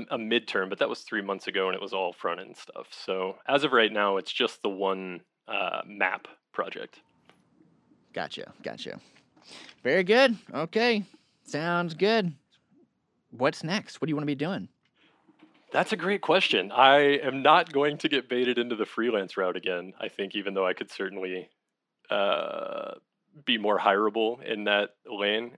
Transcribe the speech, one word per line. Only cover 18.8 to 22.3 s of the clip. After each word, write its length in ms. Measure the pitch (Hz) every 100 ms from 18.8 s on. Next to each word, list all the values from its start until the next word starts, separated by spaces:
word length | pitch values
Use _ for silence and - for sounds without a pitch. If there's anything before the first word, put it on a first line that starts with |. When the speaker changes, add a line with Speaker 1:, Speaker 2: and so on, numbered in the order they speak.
| 107
Speaker 1:
freelance 520 | - 117 110 92 -
route 180 | 92 90
again, 380 | 92 90 92 -
I 80 | 104
think, 260 | - 98 104
even 180 | 98
though 140 | 98 92
I 60 |
could 180 | 92 101
certainly, 580 | - 98 98 92 92 90 _ _ _ _ _ _
uh, 840 | 104 101